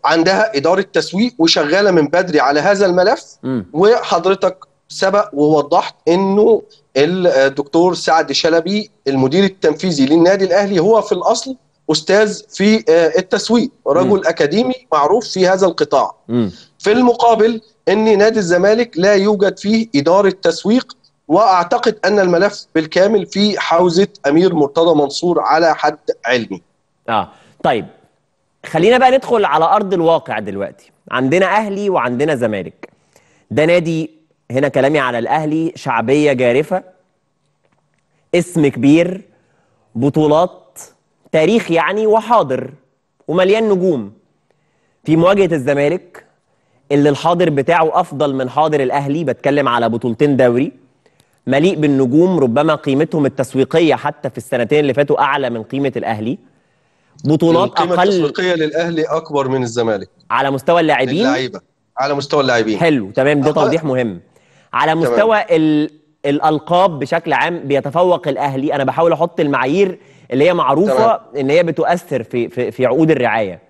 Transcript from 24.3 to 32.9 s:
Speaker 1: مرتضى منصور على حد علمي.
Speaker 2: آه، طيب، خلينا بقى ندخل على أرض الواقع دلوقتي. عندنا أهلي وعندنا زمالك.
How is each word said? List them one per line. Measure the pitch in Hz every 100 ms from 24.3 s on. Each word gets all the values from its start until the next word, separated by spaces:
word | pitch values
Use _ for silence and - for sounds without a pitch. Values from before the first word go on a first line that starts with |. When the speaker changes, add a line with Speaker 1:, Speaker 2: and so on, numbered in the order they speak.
| 151 185
Speaker 1:
مرتضى | 170 143 160 170
منصور | 151 143 143 175 160
على | 107 151 165
حد | 151 147 - - - 113
علمي. | 123 104 92 _ _ _ _ -
Speaker 2:
آه، | 117 90 - _ _
طيب، | 165 123 82 - _ _ _ _ _ _ -
خلينا | 160 185 247
بقى | 254
ندخل | 262 - 240
على | 190 151
أرض | 165 202 196
الواقع | 180 165 160 - 110
دلوقتي. | 104 98 98 - _ _ -
عندنا | 127 131 170 190
أهلي | 202 214 196 202
وعندنا | 175 123 123 151
زمالك. | 139 117 104 82 _ -